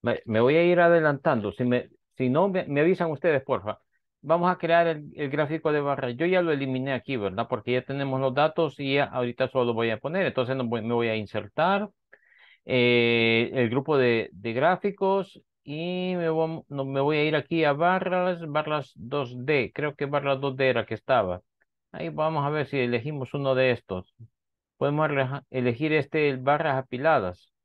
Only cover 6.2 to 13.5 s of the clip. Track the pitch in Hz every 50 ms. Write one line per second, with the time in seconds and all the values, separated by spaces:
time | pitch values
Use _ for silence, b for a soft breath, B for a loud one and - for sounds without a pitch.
6.2 | 160 175 185 185 180 170 151 139 139 131 131 131 131 139 135 120 - - 139 120
7.2 | 101 98 92 104 117 - 127 110 - - 123 127 123 - 139 139 139 135 131 131
8.2 | 135 131 127 139 147 156 156 - 165 147 131 - 143 135 135 143 139 - - 127
9.2 | 123 120 120 - 131 127 - 131 123 120 117 110 117 117 113 104 - 139 160 196
10.2 | 190 135 - - 123 117 135 135 127 117 117 117 110 113 120 120 117 113 110 110
11.2 | 107 98 - 107 101 101 _ - 156 180 196 202 214 208 _ _ _ _ b b
12.2 | b b b b b b b b _ - 131 127 120 123 123 120 117 117 117 117
13.2 | 117 113 113 113 120 -